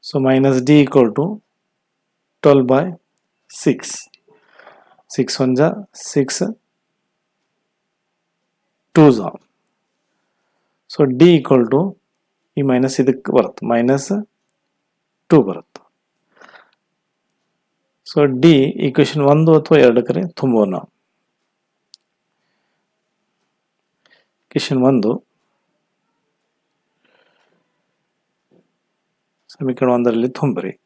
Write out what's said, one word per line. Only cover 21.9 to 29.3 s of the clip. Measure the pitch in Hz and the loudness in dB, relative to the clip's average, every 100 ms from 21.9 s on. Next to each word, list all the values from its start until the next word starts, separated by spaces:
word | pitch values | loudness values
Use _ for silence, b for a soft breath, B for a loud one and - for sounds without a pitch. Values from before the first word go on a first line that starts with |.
| - _ _ _ _ _ _ _ _ _ _ _ _ _ _ _ _ _ _ _ _ _ _ _ _ _ | -20 _ _ _ _ _ _ _ _ _ _ _ _ _ _ _ _ _ _ _ _ _ _ _ _ _
ಈಕ್ವೇಶನ್ | 151 - 131 127 | -8 -4 -2 0
ಒಂದು, | 135 104 - _ _ _ _ _ _ _ _ _ _ _ _ _ _ _ _ _ _ _ _ _ _ _ _ _ _ _ _ _ _ _ _ _ _ _ _ _ _ _ _ _ | 0 -2 -6 _ _ _ _ _ _ _ _ _ _ _ _ _ _ _ _ _ _ _ _ _ _ _ _ _ _ _ _ _ _ _ _ _ _ _ _ _ _ _ _ _